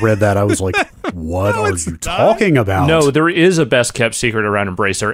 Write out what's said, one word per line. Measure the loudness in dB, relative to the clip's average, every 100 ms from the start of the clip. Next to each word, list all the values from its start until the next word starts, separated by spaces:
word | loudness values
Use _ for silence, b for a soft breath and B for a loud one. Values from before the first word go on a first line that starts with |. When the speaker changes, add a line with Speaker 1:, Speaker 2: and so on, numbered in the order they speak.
Speaker 1:
read | 0 2
that. | 2 2
I |
was | 0 0
like, | -2 -2
Speaker 2:
<laughs> | -4 -8 -10
Speaker 1:
"What | -8 -6 -2 -2 0
Speaker 2:
No, |
Speaker 1:
are | -2
Speaker 2:
it's | -4 -6
Speaker 1:
you |
Speaker 2:
not. | -10
Speaker 1:
talking | -6 0 0 2 2 2
about?" | 2 0 2
Speaker 3:
No, | 2 2
there | 2 0
is | 2 2 2
a |
best | 2 2 0
kept | -2 -2
secret | -2 -2 0
around | 0 0 -2
Embracer, | -2 -2 -2 -4